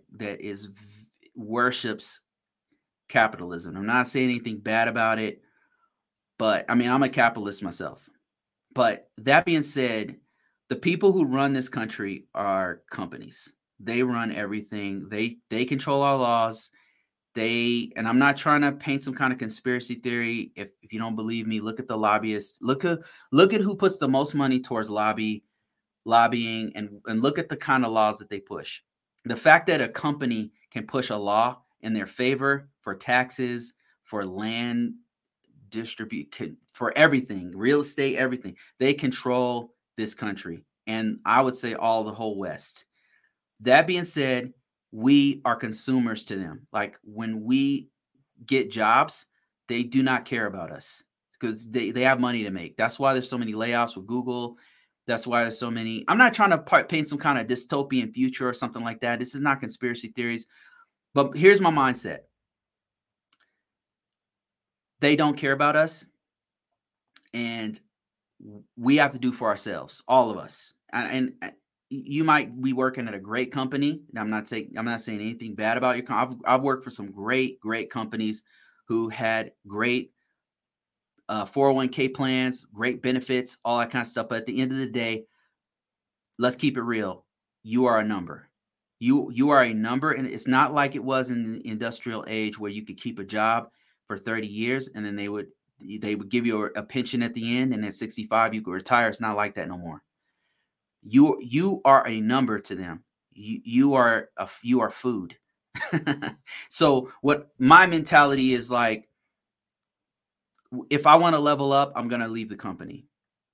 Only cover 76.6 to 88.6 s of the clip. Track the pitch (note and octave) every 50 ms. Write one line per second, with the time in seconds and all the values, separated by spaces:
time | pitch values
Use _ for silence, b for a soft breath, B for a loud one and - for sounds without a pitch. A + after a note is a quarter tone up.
76.6 | C3+ C#3 C3 C3 - C3 - - G2+ G2+ G2 G2 G2 A2 B2+ C3 C3 B2 B2+ -
77.6 | - G#2+ A2+ A2+ G#2 - - B2 A2 A2 A2+ A2 A2 G#2+ G#2+ - b b b b
78.6 | b b b b b - A2+ A2+ A2+ A2+ G#2 - A#2+ A2+ A2+ A2 A2 - - _
79.6 | _ G2+ G2+ G#2 A2+ A#2+ B2 B2+ - - _ _ _ _ _ _ _ _ _ _
80.6 | _ _ _ _ _ _ _ _ _ _ _ _ _ - G#2+ A2 G2+ - - C#3
81.6 | C#3 C#3 C3+ C3+ C3 B2+ - - C3+ C3 C3 - C3+ C3 C3 B2+ B2+ B2+ B2+ -
82.6 | - _ - G#2 A#2 B2+ B2 - - B2+ C3 B2+ B2+ - C3 B2 B2+ B2+ - -
83.6 | - A#2 A#2+ A#2+ A#2 A#2 A#2+ B2+ A#2 A#2+ - - A2 - A#2+ A2+ A2+ - G2+ B2+
84.6 | C3 B2+ C3 C3+ C3+ A#2 A2 B2 A#2 A2+ A2+ A2 A2 _ _ _ _ _ _ _
85.6 | _ _ _ _ _ _ _ _ _ _ _ _ _ _ _ - A#2+ B2+ B2 -
86.6 | D#3 C#3 - A#2+ A#2 A#2 A#2 A2 G#2 F#2+ F2+ - _ _ _ _ _ _ _ _
87.6 | - A2 A2+ B2 B2+ B2 A#2 A2 G#2+ G#2+ G#2+ F#2+ F2 E2 D2 - - _ _ _